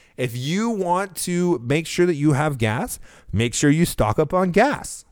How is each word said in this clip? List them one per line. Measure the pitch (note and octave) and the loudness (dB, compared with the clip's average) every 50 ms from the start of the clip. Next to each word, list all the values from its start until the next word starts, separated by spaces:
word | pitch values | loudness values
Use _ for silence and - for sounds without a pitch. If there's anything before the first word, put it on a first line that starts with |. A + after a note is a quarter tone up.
| _ _ _ | _ _ _
If | - B2+ A#2+ A2+ | -6 -6 -6 -6
you | B2 B2+ D3 E3+ G3+ A3+ A#3 | -6 -6 -4 -2 -2 -2 -2
want | A#3 G3 F#3+ F3 F3 F#3 G3+ F#3+ D#3 | -2 -4 -2 -2 0 -2 -2 -6 -8
to | - - F#3 F3 F3 F3+ F3 E3 A#2 | -8 -6 -4 -2 0 2 0 0 -2
make | A#2 A#2+ C#3 D#3+ E3 | 0 -2 -2 -2 -2
sure | - - - F3 | -4 0 0 2
that | F3+ E3+ | 2 2
you | C#3 D3 D#3 C#3+ | 2 2 2 2
have | C3 D3+ D#3 C#3+ | 2 0 -2 -2
gas, | B2 A2+ G#2+ G#2+ C3 G3+ C4 - - - - - - - - | 0 -2 0 0 -2 -4 -6 -8 -12 -16 -20 -20 -20 -14 -6
make | - F#2+ A#2 A#2+ - | -2 0 0 0 0
sure | - - D3 | 2 4 4
you | D3 D#3+ E3+ | 4 4 4
stock | - - - A#2 G#2+ A2 - | 0 2 0 0 0 2 0
up | D#3 D3 - | 0 0 2
on | F#3 F#3+ F#3 D#3+ | 0 0 2 4
gas. | F#3+ A#3 D4 C4 - - - - - - _ | 4 4 4 2 -2 -6 -10 -14 -14 -18 _